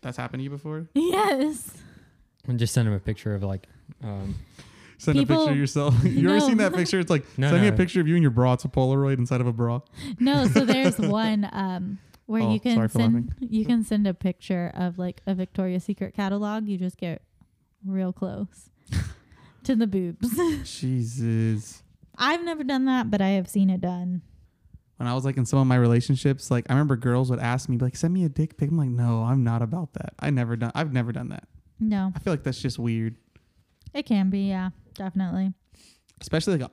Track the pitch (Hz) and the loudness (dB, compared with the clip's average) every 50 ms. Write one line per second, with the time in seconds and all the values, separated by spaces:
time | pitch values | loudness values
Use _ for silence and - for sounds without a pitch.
0 | - 127 - - 123 120 - 131 135 139 143 143 - 151 156 156 165 160 _ 277 | -10 -10 -10 -8 -10 -8 -8 -8 -8 -8 -10 -10 -10 -10 -10 -10 -12 -4 _ 0
1 | 320 349 349 381 427 403 320 262 277 302 302 247 - - - - - - - - | 0 2 2 2 2 2 2 2 0 -2 -2 -6 -12 -14 -18 -18 -20 -20 -20 -20
2 | - _ _ _ _ _ _ _ _ - 123 120 120 113 - 123 117 110 104 95 | -20 _ _ _ _ _ _ _ _ -4 -2 0 0 0 2 2 2 2 0 -2
3 | - - 110 - - 110 104 98 98 98 98 98 - _ - - _ - - _ | -4 -6 -8 -6 -4 -6 -4 -4 -4 -4 -4 -6 -8 _ -20 -20 _ -20 -20 _
4 | 131 107 101 98 98 98 98 - - _ - - - - - - - - - _ | -12 -10 -10 -8 -8 -8 -8 -10 -12 _ -20 -20 -20 -20 -20 -20 -20 -20 -20 _
5 | - 160 147 139 277 - - 320 311 302 143 143 143 135 - 147 143 - 120 117 | -2 2 2 2 4 4 4 4 4 2 2 2 0 0 0 0 2 4 4 4
6 | 127 - 262 - - 180 196 208 294 269 247 214 208 - - 180 180 160 - 185 | 4 4 4 4 4 4 6 6 4 4 4 4 4 2 2 0 0 2 0 0
7 | 175 - 180 147 131 - - - 131 143 165 175 202 208 - - 185 170 - 185 | 2 2 0 0 0 -4 -4 0 2 4 6 6 6 6 4 4 2 2 2 0
8 | 165 151 165 175 165 139 113 117 123 127 127 123 - 135 - 135 131 127 135 139 | 2 4 4 6 4 4 4 4 4 4 4 2 0 -2 0 2 2 2 2 2
9 | 139 135 135 127 123 120 135 123 123 123 117 113 120 117 120 123 - _ - - | 2 0 0 0 0 0 0 0 0 0 0 0 -2 -2 -2 -4 -6 _ -18 -12
10 | - 285 226 - 240 269 285 285 262 226 123 277 269 226 - 262 269 269 - - | -10 -10 -2 0 2 2 4 4 2 4 4 4 4 4 2 4 4 2 2 2
11 | 214 202 202 214 220 220 214 208 202 - - - 196 190 185 180 185 190 202 190 | 0 0 2 2 2 2 0 0 -2 -2 -4 -4 -4 -4 -4 -6 -6 -8 -10 -12
12 | - _ - _ _ - 214 226 220 226 220 214 - 254 233 226 226 214 - - | -14 _ -20 _ _ -4 -2 0 2 2 0 0 0 0 2 2 2 2 2 2
13 | 233 226 233 240 233 240 - - 262 233 220 220 220 233 240 233 214 - 220 208 | 4 4 4 2 0 -4 -6 -8 -8 -4 -2 -2 0 2 0 0 0 0 0 0
14 | 208 196 180 _ - 185 180 _ - - 196 175 175 175 - - 180 180 175 180 | 0 0 -2 _ -2 -4 -4 _ -6 -4 -4 -4 -4 -6 -6 -4 -6 -6 -4 -6
15 | 180 180 - - _ - 190 185 185 - _ - 190 185 180 180 - - 202 - | -8 -8 -8 -8 _ -6 -4 -4 -4 -6 _ -4 -4 -2 -2 -4 -4 -4 -6 -6
16 | 190 190 - - 202 190 196 202 208 208 214 220 220 208 202 180 185 180 - _ | -6 -8 -4 -4 -4 -2 -2 -4 -4 -4 -4 -6 -4 -4 -4 -4 -4 -6 -6 _
17 | - 170 160 - _ _ _ _ _ _ _ _ _ _ _ _ - 190 190 190 | -8 -8 -8 -10 _ _ _ _ _ _ _ _ _ _ _ _ -10 -6 -4 -2
18 | 185 180 185 - 196 185 196 196 208 185 _ - - _ _ _ _ - - - | -2 -4 -4 -4 -6 -6 -6 -8 -8 -10 _ -20 -20 _ _ _ _ -4 -4 -4
19 | - - - - _ _ - _ - - _ _ - - 269 220 233 208 190 190 | -4 -4 -10 -18 _ _ -20 _ -20 -20 _ _ -4 -2 0 0 0 0 0 -2
20 | 185 175 165 - 208 240 220 269 359 339 302 285 262 - - - - 127 131 127 | -4 -4 -6 -6 -6 -4 -2 0 0 0 0 -4 -6 -12 -10 -6 -4 -2 0 0
21 | 117 117 117 131 113 117 113 113 113 113 110 104 107 - - - _ _ _ _ | -2 -2 -4 -4 -2 0 0 2 2 2 0 -2 -4 -8 -18 -20 _ _ _ _
22 | - _ _ - 247 269 320 339 349 339 330 311 294 254 285 262 262 262 262 254 | -20 _ _ -2 0 0 0 0 -2 -4 -4 -4 -4 -2 0 0 2 2 2 0
23 | 226 220 202 202 196 190 196 196 180 - - 208 196 190 185 185 190 180 180 175 | 0 0 0 0 2 2 2 0 -2 -2 0 2 2 2 2 0 -2 -4 -6 -4
24 | 180 180 180 180 - - - - - _ _ _ _ _ - - _ _ _ _ | -6 -6 -6 -6 -8 -12 -20 -20 -20 _ _ _ _ _ -20 -20 _ _ _ _
25 | 123 120 123 131 127 135 131 135 123 110 - 139 135 127 127 123 123 117 120 120 | -4 -4 -2 -2 -2 -2 0 -2 -2 2 2 2 4 6 6 6 6 6 4 4
26 | 123 - 139 127 - 143 135 135 - - 131 120 117 - 139 135 151 147 135 113 | 4 2 -2 2 2 0 0 0 -2 -2 -2 -2 0 2 2 2 2 2 0 0
27 | 120 127 120 123 131 123 127 113 120 120 123 131 - - 127 120 127 127 - - | 0 0 2 2 2 0 0 -2 0 -2 -2 -2 -2 -2 -2 0 0 -2 -2 -2
28 | - 165 180 190 180 156 135 - 156 160 - - 147 139 160 165 147 127 123 120 | -2 0 2 2 0 0 0 -2 -2 -2 -2 -4 -2 0 0 0 0 0 0 0
29 | 120 120 117 113 113 117 131 139 123 117 117 117 117 110 127 180 170 - _ - | 0 2 2 0 0 2 2 2 2 2 2 0 0 -2 -2 -4 -6 -8 _ -10
30 | - - - - - 147 143 127 120 113 120 113 117 117 - - 160 156 131 127 | -10 -10 -10 -6 -2 0 0 0 0 -2 -2 -2 -4 -4 -2 -4 -4 -2 0 -2
31 | 117 120 113 127 123 - - - - _ _ - _ _ _ _ 220 220 208 196 | -2 -2 -4 -6 -8 -8 -10 -12 -16 _ _ -20 _ _ _ _ -2 0 0 0
32 | 190 190 180 - - 202 170 139 - 139 127 - - 131 120 - 117 120 113 113 | 0 -2 -4 -4 -2 -2 -2 0 -2 -4 -6 -4 -4 -6 -4 -2 -2 -2 -2 0
33 | 113 113 117 _ _ _ _ - _ _ _ _ _ _ _ _ _ - - 277 | -2 -4 -6 _ _ _ _ -20 _ _ _ _ _ _ _ _ _ -10 -8 -8
34 | 294 - 240 202 190 190 190 196 196 196 190 185 185 185 - - - _ - - | -4 0 0 0 2 0 0 -2 -2 -2 -4 -4 -6 -6 -8 -10 -20 _ -16 -12
35 | 196 190 - 190 190 175 170 185 190 190 185 _ _ _ _ _ _ _ _ _ | -12 -6 -4 -4 -4 -2 -2 -2 -2 -4 -4 _ _ _ _ _ _ _ _ _
36 | _ _ _ - - - - 160 160 - 185 151 127 - | _ _ _ -20 -10 -4 -4 -2 0 0 0 -2 -2 -6